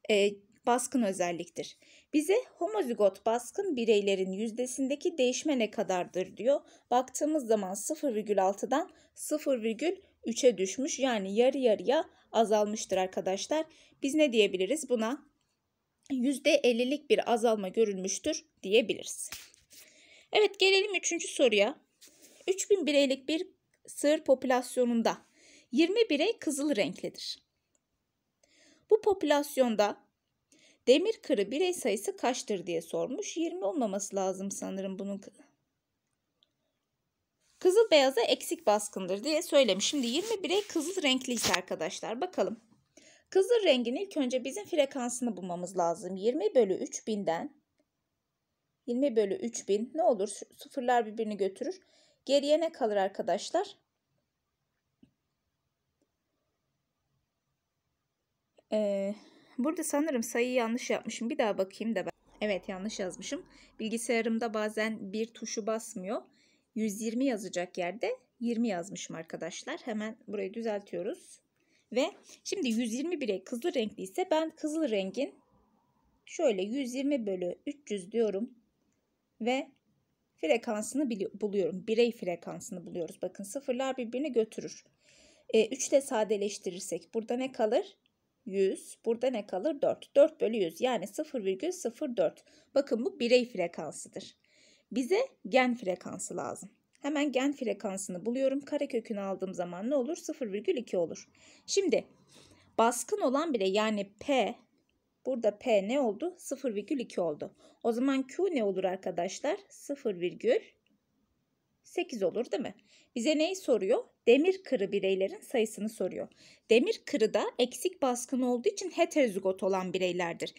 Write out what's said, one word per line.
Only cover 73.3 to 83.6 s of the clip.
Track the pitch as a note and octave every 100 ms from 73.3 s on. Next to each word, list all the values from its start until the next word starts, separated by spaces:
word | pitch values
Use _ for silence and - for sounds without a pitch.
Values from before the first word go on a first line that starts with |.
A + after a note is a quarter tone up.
| F#3+
kızıl | - A#3+ F4
renkli | C#4 A3 -
ise | F#3+ - F#4
ben | D#4 D#4+
kızıl | - D#4 D#4 D4
rengin | G#3 F#3+ A3 F#4 - _ _ _ _ _ _ _ _ -
şöyle | - D4+ G3
yüz | G3+ C4+ B3
yirmi | B3+ C#4 C#4+ G#3
bölü | F#3 F3+ - -
üç | - -
yüz | G#3 F3+
diyorum. | A3 A3 F#3+ B3 - _ _ _ _ _ _ _ -
Ve | A3 C4 D#4 _ _ _ _ _ _ -
frekansını | E4 A#3 A#3 G#3 A3 C4 C#4+
bili-, | G#3 F#3+ -
buluyorum. | G#3+ G3+ E3 F#3 -
Birey | A3 A#3+
frekansını | - F3+ G3 - E3+ - F#3 E3+
buluyoruz. | F3 D#3+ -
Bakın | F#3 -
sıfırlar | G3 C#4